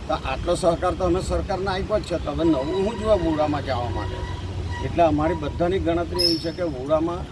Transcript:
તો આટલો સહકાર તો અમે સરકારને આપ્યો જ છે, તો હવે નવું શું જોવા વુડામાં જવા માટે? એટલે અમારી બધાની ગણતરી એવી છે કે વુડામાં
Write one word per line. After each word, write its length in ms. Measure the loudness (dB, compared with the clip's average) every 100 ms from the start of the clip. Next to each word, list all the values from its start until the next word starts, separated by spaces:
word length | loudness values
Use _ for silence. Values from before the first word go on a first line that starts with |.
તો 100 | -4 -4 -2
આટલો 220 | -4 0 2
સહકાર 380 | 2 2 0 0
તો 80 |
અમે 160 | 0 0
સરકારને 480 | 0 -2 -2 -2 -2
આપ્યો 280 | -2 0 -2
જ 80 | 0
છે, 80 | -4
તો 60 | -2
હવે 120 | 2
નવું 240 | 2 2 0 0
શું 120 | 0 0
જોવા 200 | 2 4
વુડામાં 400 | 4 2 2 0 -2
જવા 240 | -2 -2 -4
માટે? 220 | -4 -6 -6 -6 -6 -6 -4 -4
એટલે 180 | -2 4
અમારી 360 | 4 4 0 0
બધાની 420 | -4 0 0 2 0
ગણતરી 380 | 0 -2 2 2
એવી 160 | 2
છે 60 | -2
કે 120 | -2 -4
વુડામાં 480 | -4 0 2 2 -2 -6